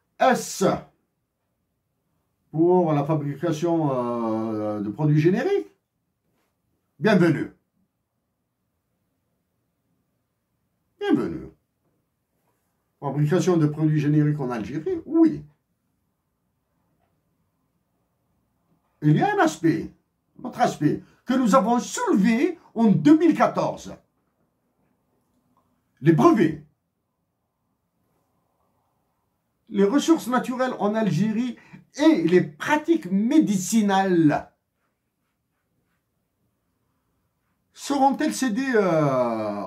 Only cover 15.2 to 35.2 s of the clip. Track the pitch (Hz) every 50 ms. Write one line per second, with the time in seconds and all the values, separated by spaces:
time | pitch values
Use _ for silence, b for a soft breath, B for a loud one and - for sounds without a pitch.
15.2 | 330 311 - - - - _ _ _ _ _ _ _ _ _ _ _ _ _ _
16.2 | _ _ _ _ _ _ _ _ _ _ _ _ _ _ _ _ _ _ _ _
17.2 | _ _ _ _ _ _ _ _ _ _ _ _ _ _ _ _ _ _ _ _
18.2 | _ _ _ _ _ _ _ _ _ _ _ _ _ _ _ - 147 151 156 214
19.2 | 349 403 415 403 349 311 - - 160 160 - 104 - - - _ _ _ _ _
20.2 | _ _ _ - - - - - 240 - - - 147 143 - - b b b b
21.2 | b - 262 254 254 202 180 180 190 226 240 247 - - - 494 494 427 302 214
22.2 | 185 233 226 240 311 359 330 B B B B 220 226 214 190 147 - 294 320 311
23.2 | 349 311 - - 226 - - 180 156 - - - - 95 - - _ _ _ _
24.2 | _ _ _ _ _ _ _ _ _ _ _ _ _ _ _ _ _ _ _ _
25.2 | _ _ _ _ _ _ _ _ _ _ _ _ _ _ _ - 131 156 165 -
26.2 | 233 349 330 - 170 - - - - _ _ _ _ _ _ _ _ _ _ _
27.2 | _ _ _ _ _ _ _ _ _ _ _ _ _ _ _ _ _ _ _ _
28.2 | _ _ _ _ _ _ _ _ _ _ _ _ _ _ _ _ _ _ _ _
29.2 | _ _ _ _ _ _ _ _ _ - - 196 196 202 262 285 - 311 330 302
30.2 | - 226 254 240 - - 262 254 262 254 - - 196 208 214 220 220 185 147 160
31.2 | 208 220 208 220 254 247 226 B B B B B B _ - 269 294 320 285 180
32.2 | 156 165 180 180 151 - - - - 285 302 302 - 330 330 320 - - 196 196
33.2 | 220 240 311 320 - - 208 185 - - 226 226 208 202 190 190 196 190 180 170
34.2 | 160 143 113 - - - _ _ _ _ _ _ _ _ _ _ _ _ _ _